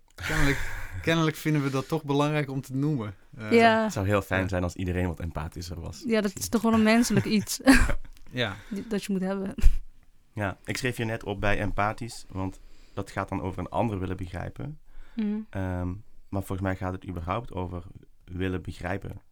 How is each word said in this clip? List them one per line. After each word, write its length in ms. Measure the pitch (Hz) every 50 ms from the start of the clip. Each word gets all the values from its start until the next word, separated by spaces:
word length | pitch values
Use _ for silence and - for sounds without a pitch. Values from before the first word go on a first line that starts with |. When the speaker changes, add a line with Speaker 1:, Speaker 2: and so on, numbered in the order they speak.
| _ _ _
Speaker 1:
kennelijk, 640 | - - - 156 156 147 139 139 - - - - - -
Speaker 2:
<laughs> 160 | - - -
Speaker 1:
kennelijk 340 | - 160 165 165 160 156 151
vinden 280 | - - 156 151 151 135
we 60 | 139
dat 180 | 131 135 131 -
toch 160 | 165 156 143
belangrijk 460 | 143 143 143 147 147 151 151 147 131
om 120 | 135 139
te 140 | 127 - 127
noemen. 400 | 135 139 151 156 131 107 104 98 - - - -
Eh, 160 | - 110 107
Speaker 3:
Ja. 320 | - 233 226 233 220 226 220
Speaker 2:
Het 100 | 214 -
zou 120 | - -
heel 160 | - 104 101
fijn 200 | - - 98 95
Speaker 1:
Ja. 60 | 92 90
Speaker 2:
zijn 160 | 95 90 90
als 120 | 90 -
iedereen 320 | - 95 90 87 90 90 90
wat 120 | 82 -
empathischer 600 | - 82 - 76 78 82 - - 85 - 87 87
was. 240 | 82 - - - - 240
Speaker 3:
Ja, 80 | 226 214
dat 40 | 202 208
is 40 | -
Speaker 2:
Misschien. 160 | - - -
Speaker 3:
toch 120 | - 226
wel 120 | - 226 226
een 100 | 226 214
menselijk 420 | 214 220 233 240 - 208 202 - - 220
Speaker 2:
<laughs> 60 | 208
Speaker 3:
iets 200 | 185 - - - - 262 269 247 - - -
<laughs> 360 | - - - - - - -
Speaker 1:
Ja. 240 | - 127 120 104 95 101 - -
Speaker 3:
die, 180 | 220 196 254 240
dat 160 | 220 196 -
je 80 | - 196
moet 80 | 190
hebben. 340 | 185 185 196 196 190 196 - - - - - - - - - - - - _ - _ _ _
Speaker 2:
Ja, 240 | 110 104 95 - - -
ik 120 | - 101 -
schreef 200 | - 127 120 -
je 60 | 120
net 180 | 113 113 113 -
op 160 | - 101 98
bij 200 | 104 104 101 -
empathisch, 680 | 107 98 - 101 101 107 110 - 120 117 - - - -
want 300 | - 95 95 95 95 - - - - - - - -
dat 180 | - 98 -
gaat 180 | - 101 95 -
dan 120 | 95 92
over 180 | - 95 90 92
een 100 | 87 -
ander 300 | - 85 107 117 104 92
willen 180 | 92 90 92 92
begrijpen. 640 | 95 87 - 87 87 90 - - 120 143 156 - - - - - - - -
Speaker 3:
Mhm. 240 | 240 214 208 208 214 220 -
Speaker 2:
Ehm, 380 | - 98 92 92 90 90 90 90 90 101 - - - - - -
maar 140 | - 98 95
volgens 180 | - 98 95
mij 140 | 98 95 92
gaat 180 | - 95 92 92
het 140 | 92 - -
überhaupt 440 | 90 85 82 90 92 113 120 - -
over 300 | - 90 87 90 87 85 101 - - - - - - -
willen 380 | - 92 87 92 95 92 90
begrijpen 600 | - - - - - 87 95 98 - 90 - 107 - -